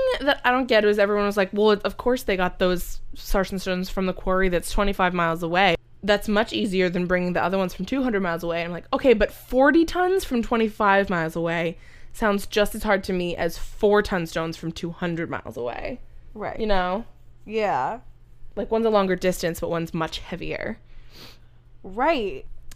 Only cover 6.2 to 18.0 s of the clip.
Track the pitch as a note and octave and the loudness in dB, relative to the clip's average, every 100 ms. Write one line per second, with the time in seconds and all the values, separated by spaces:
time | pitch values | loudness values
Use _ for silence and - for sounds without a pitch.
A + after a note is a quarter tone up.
6.2 | - G#3 A3+ G#3+ G#3 F#3 F3+ F3+ F3+ F3+ | 2 0 0 -2 -2 2 0 0 0 0
7.2 | F3+ F3+ F3 F#3+ F#3 - F#3 C4+ B3+ G3+ | 0 0 0 0 -2 -4 -4 -2 0 0
8.2 | F#3 E3 E3+ E3+ E3+ E3+ - - C4+ A3+ | -2 -2 -4 -4 -4 -8 -4 2 4 4
9.2 | G#3 - - B3+ C#4 D#4+ D#4+ F4 F4+ F#4+ | 2 -2 -2 4 6 6 4 2 2 2
10.2 | - A#3+ G#3+ A#3 A3 G#3+ G#3 G3 G3 F3 | 0 -2 0 0 0 2 4 4 4 0
11.2 | D#3+ E3 E3 E3+ E3+ F3 - - - - | -2 -2 -2 0 -2 -6 -16 -18 -16 -2
12.2 | A3 G3+ - G#3+ G#3 G#3+ G#3+ G3 - F#3 | 0 0 0 0 0 0 0 0 0 -2
13.2 | F3 - E3+ - - - G#3 G#3 G3+ F#3+ | -2 -2 -4 -4 -8 0 4 4 2 -2
14.2 | E3 E3+ E3 D#3+ E3 - E3+ E3 F3 E3 | -2 -4 -4 -6 -8 -8 -10 -6 -4 -4
15.2 | E3 C3 - - A#2+ - - B3 - - | -6 -8 -8 -8 -8 -6 -8 -10 -14 -18
16.2 | - A3 G3 - G#3+ F#3+ F3+ G3 A#3 - | -16 -10 -8 -4 0 2 2 -4 -8 -18
17.2 | - - - A3 G#3 C#3 C#3 A#3 | -20 -20 -8 -2 0 0 -2 -6